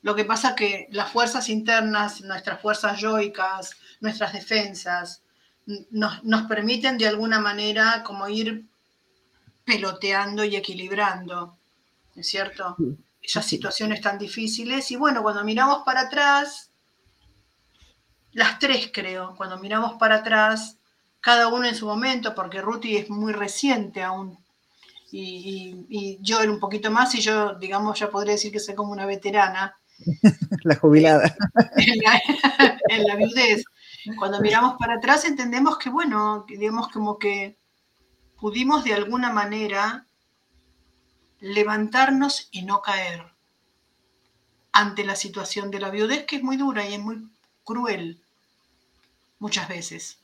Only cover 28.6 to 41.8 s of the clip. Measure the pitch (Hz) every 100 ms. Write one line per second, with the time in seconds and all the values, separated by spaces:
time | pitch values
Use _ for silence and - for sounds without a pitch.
28.6 | 208 196 208 202 196 196 202 208 190 190
29.6 | 196 - _ _ - 147 208 - - 180
30.6 | 165 147 156 151 160 151 165 - 202 226
31.6 | 233 - 233 226 214 240 - 285 269 -
32.6 | 254 - - 220 208 208 226 240 240 214
33.6 | - _ - - 214 220 190 202 214 220
34.6 | 247 - 233 226 247 277 339 277 247 240
35.6 | 302 302 254 277 320 214 214 208 208 202
36.6 | 214 220 226 - 208 208 202 202 196 _
37.6 | _ _ _ _ _ _ _ _ 214 220
38.6 | 262 294 233 202 208 247 247 214 208 214
39.6 | 208 196 214 247 _ _ _ _ _ _
40.6 | _ _ _ _ _ _ _ _ 196 208
41.6 | 208 214